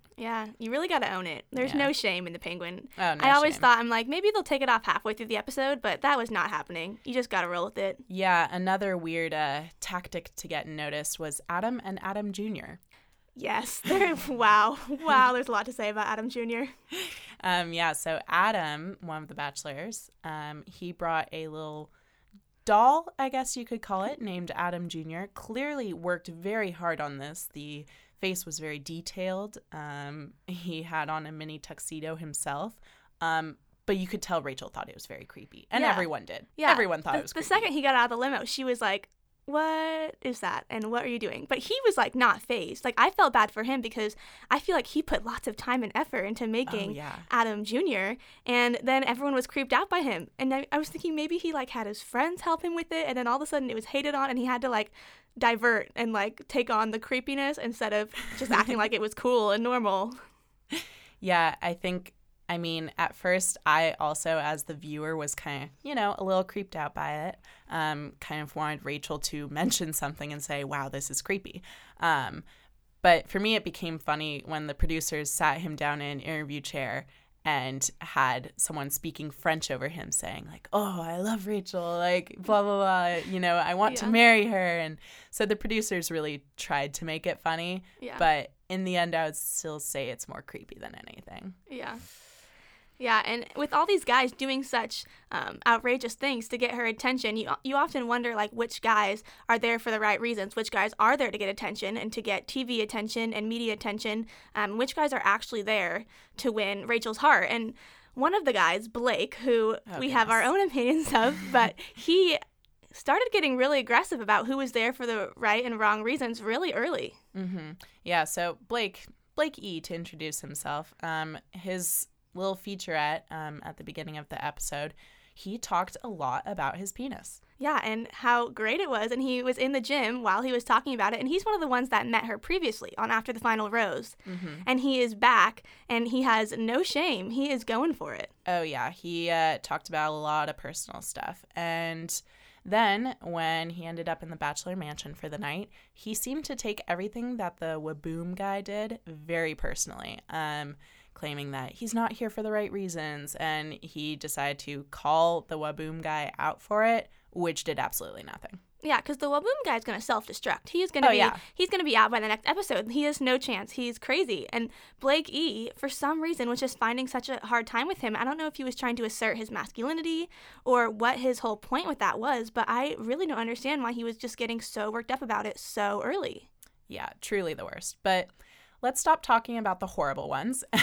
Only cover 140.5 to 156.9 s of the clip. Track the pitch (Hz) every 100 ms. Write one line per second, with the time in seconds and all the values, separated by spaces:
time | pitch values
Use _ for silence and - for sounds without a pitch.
140.5 | - - 160 - - - - - 175 -
141.5 | - 170 165 165 165 165 - - _ -
142.5 | _ 185 214 214 202 254 - 175 170 160
143.5 | 160 165 170 165 170 170 165 165 160 147
144.5 | 156 180 185 151 151 143 - 156 151 147
145.5 | 165 208 - _ - 214 220 247 302 294
146.5 | 254 220 214 - 175 208 240 240 240 180
147.5 | - 160 156 156 151 160 165 175 185 196
148.5 | 196 202 208 214 226 - 156 156 170 160
149.5 | 151 - - - - - - - 160 156
150.5 | 147 147 143 - - - - 151 143 143
151.5 | 135 127 - 226 226 226 220 226 220 214
152.5 | 214 208 196 185 165 151 147 147 - 156
153.5 | 156 156 - 160 147 151 147 151 - 143
154.5 | 143 - 143 143 - 147 160 170 170 -
155.5 | 156 151 151 156 160 160 156 147 - 156
156.5 | - - 208 226